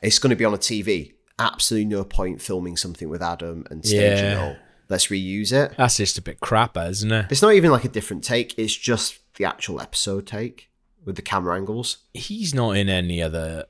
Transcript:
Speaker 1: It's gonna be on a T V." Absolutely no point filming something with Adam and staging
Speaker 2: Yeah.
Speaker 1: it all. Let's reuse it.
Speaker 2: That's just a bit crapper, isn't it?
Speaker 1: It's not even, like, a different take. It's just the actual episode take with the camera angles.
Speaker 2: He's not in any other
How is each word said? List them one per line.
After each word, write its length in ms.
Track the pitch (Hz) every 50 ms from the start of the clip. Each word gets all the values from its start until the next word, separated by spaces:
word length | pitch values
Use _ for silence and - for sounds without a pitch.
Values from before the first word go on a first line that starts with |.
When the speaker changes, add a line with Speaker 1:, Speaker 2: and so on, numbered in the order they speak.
Speaker 1:
It's 180 | - 104 110 -
gonna 160 | - 135 123 98
be 80 | 117
on 80 | 110 104
a 40 | 98
T 240 | - - 123 107
V." 320 | 101 107 104 87 71 67 _ _ _ _ _ _
Absolutely 480 | 120 113 - - - - 117 110 107
no 180 | 107 104 98 98
point 360 | 98 - 107 98 92 87 82
filming 360 | - - 101 92 90 87 85 85
something 320 | - 92 85 - 87 78
with 120 | 76 85
Adam 440 | 85 85 85 80 85 85 85 82 - -
and 160 | - 80 80
staging 380 | 104 104 104 104 104 101 98 101
Speaker 2:
Yeah. 60 | 101
Speaker 1:
it 60 | 101 98
all. 180 | 92 73 71 - - _ _ _ _ _
Let's 200 | 98 90 - -
reuse 440 | 101 98 95 92 95 101 107 101 -
it. 200 | 135 147 - - -
Speaker 2:
That's 200 | 131 123 - -
just 200 | 107 98 - -
a 40 |
bit 180 | 90 - 80 -
crapper, 500 | - - - 110 113 - - 87 85 85
isn't 220 | 92 98 107 107
it? 160 | 110 110 107 92
Speaker 1:
It's 140 | - 135 202
not 100 | 214 214
even, 160 | 196 170 170
like, 160 | 143 123 -
a 40 | 123
different 340 | - 107 101 - 101 85 -
take. 340 | - 123 120 120 - - -
It's 180 | 113 107 -
just 440 | - - - 120 110 - - - - _ _ _
the 100 | - 101
actual 340 | 87 - - - - 85 69
episode 460 | - - - - - - 98 98 98
take 460 | - - 104 113 123 120 - - _ _ _ _ _ _ _ _
with 100 | 98 95
the 60 | -
camera 340 | - - - 98 90 87 87
angles. 420 | 92 98 98 107 117 120 - - - _ _ _
Speaker 2:
He's 420 | - - - 202 220 220 170 143
not 160 | 131 120 113
in 180 | 98 98 101 98
any 320 | 95 92 87 87 87 85
other 440 | 85 80 80 82 80 80 80 80 73 _